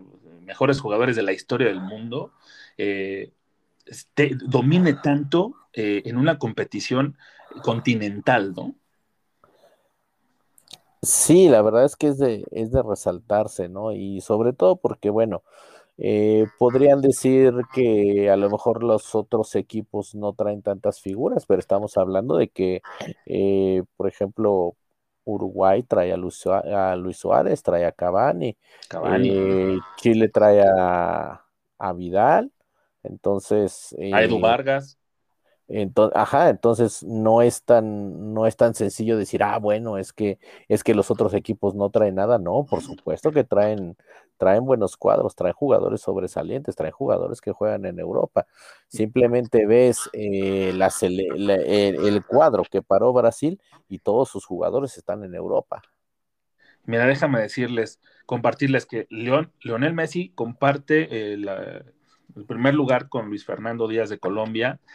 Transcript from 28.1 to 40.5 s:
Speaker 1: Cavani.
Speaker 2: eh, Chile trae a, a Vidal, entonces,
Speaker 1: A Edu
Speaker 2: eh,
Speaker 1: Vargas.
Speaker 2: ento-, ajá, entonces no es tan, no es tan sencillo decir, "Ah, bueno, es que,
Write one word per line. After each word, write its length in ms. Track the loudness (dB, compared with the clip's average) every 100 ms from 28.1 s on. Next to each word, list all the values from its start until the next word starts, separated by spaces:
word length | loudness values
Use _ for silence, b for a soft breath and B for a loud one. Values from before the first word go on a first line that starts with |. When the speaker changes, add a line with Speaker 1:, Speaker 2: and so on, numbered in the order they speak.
| 0 0 -2 -6 -8 B B -16
Speaker 1:
Cavani. 420 | -8 -4 0 0
Speaker 2:
eh, 480 | 0 0 0 0 -4 -8 -2
Chile 320 | 2 4 2
trae 320 | 4 6 8
a, 840 | 6 6 2 0 0 -4 -6 -12 _ _ _ _
a 140 | -8
Vidal, 580 | -6 -2 2 4 4 0 -8 _ _ _ _
entonces, 920 | -16 -8 -4 -4 0 0 0 -4 -14 -12 -2
Speaker 1:
A 120 | 0
Edu 160 | 2 2
Speaker 2:
eh, 20 |
Speaker 1:
Vargas. 580 | 2 0 0 -4 -6 _ _ _ _ _ _ _ -10
Speaker 2:
ento-, 440 | -6 -2 2 2
ajá, 360 | 2 2 4 4
entonces 520 | 4 2 2 0 -2
no 400 | -8 -2 4 6
es 200 | 4 2
tan, 720 | 2 4 2 -4 -10 -10 -8
no 120 | -2 0
es 100 | 2
tan 180 | 0
sencillo 420 | 2 -4 -4 -2 -2
decir, 240 | -2 -2
"Ah, 160 | -2 -2
bueno, 400 | -2 -2 -4 -8
es 140 | -8
que, 260 | -4 -4 -4 B